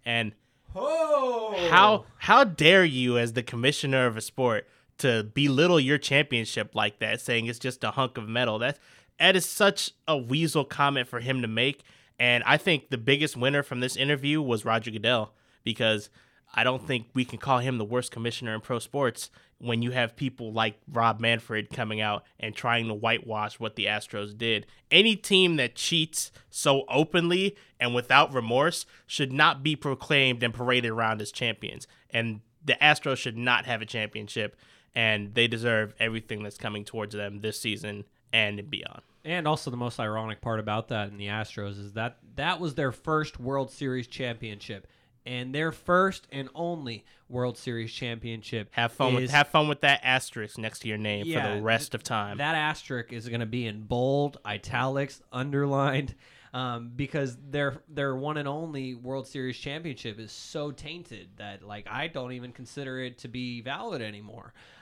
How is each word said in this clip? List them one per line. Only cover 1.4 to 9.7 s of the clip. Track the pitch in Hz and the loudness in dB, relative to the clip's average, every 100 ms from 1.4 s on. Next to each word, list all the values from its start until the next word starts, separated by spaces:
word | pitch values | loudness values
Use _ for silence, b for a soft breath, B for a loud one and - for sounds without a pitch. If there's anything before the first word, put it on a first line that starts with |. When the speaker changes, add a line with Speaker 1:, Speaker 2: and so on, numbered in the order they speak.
| 220 190 175 | -4 -2 6
Speaker 1:
how, | 175 214 214 - - | 8 8 6 0 -4
how | - 233 | 6 8
dare | 247 160 151 190 | 6 6 8 10
you, | 175 127 123 120 | 8 4 2 2
as | 120 | 2
the | 113 | -2
commissioner | 117 120 131 147 139 131 123 | -4 0 0 2 2 2 2
of | 110 | 0
a | |
sport, | - - 123 110 - b b - | -6 0 0 0 -4 b b -2
to | 139 113 107 | 2 2 0
belittle | 135 143 131 175 170 | 2 4 6 6 6
your | 131 143 | 6 2
championship | - 139 147 120 110 - 107 | 4 2 4 0 -2 -4 -4
like | 110 104 - | 0 -2 -2
that, | 110 113 | -4 -2
saying | - 117 113 | -2 -2 -2
it's | 117 | -4
just | 131 - | -6 -4
a | 110 | -4
hunk | 117 127 123 | 0 -2 -2
of | 107 | -4
metal? | 117 120 110 | 0 0 0
That, | 123 143 b b b - | -2 -4 b b b 2
that | 170 185 | 4 4
is | |
such | - - 202 | 2 4 4